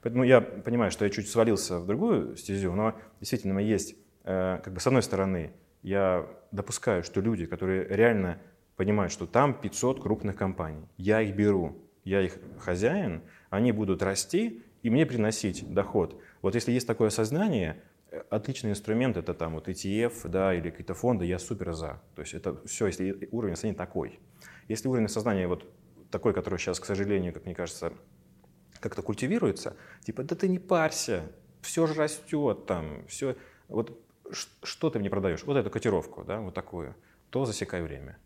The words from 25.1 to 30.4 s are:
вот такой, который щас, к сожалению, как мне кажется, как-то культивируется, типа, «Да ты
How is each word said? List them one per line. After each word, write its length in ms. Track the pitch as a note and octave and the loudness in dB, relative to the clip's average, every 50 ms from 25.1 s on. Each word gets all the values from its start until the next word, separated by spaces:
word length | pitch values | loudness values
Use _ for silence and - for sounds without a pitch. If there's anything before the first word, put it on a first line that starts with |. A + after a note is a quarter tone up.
| - A2+ G#2+ A#2+ G#2 F#2+ F2+ F2 | 0 0 0 2 2 2 2 0
вот 180 | F2+ F2 - - - - - - - - - - | -2 -2 -4 -16 -20 -20 -20 -20 -20 -20 -16 -8
такой, 220 | - F#2+ - A#2 F#2+ | -8 0 2 2 2
который 240 | F#2+ F2+ - F#2+ F2 | 2 -2 -2 -4 -4
щас, 220 | - - F2+ - | -2 -2 -4 -4
к 40 | - | -4
сожалению, 460 | - G2+ F#2+ G2+ G2+ G#2 G2 F2+ F2 D#2+ | -4 -2 -2 0 0 2 0 0 -2 -6
как 120 | D#2 - | -8 -10
мне 80 | F#2+ F2 | -10 -6
кажется, 380 | - F2+ E2 - - - E2 - - - - - - - _ - - - - - _ _ _ - - | -6 -6 -8 -6 -6 -8 -8 -8 -8 -20 -20 -20 -20 -20 _ -20 -20 -20 -20 -20 _ _ _ -20 -10
как-то 220 | - A2+ - - G2 | -8 -8 -6 -6 -4
культивируется, 720 | - A2 G2+ B2+ C3 G3 A#3 - A#2 F#2 - - - - - - - - - - | -4 -4 -2 0 0 0 2 2 0 0 0 -6 -10 -10 -12 -20 -20 -20 -14 -10
типа, 200 | - A2+ - B2+ | -10 -8 -8 -4
«Да 100 | D3 F3+ | -4 -4
ты 140 | F3 | -2